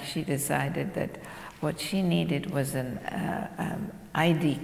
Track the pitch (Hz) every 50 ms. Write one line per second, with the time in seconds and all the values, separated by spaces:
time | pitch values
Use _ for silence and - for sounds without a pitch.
0 | - - - 165 147 143 139 139 139 - 143 139 139 139 175 143 139 196 - -
1 | - - - - - - - - - - - - 156 151 165 - - - 196 196
2 | 185 170 170 170 165 165 143 139 135 - 127 139 131 135 135 131 127 127 110 -
3 | - - - - - - - - - - - - - - - - - - - -
4 | - - - 151 160 175 160 151 156 147 135 -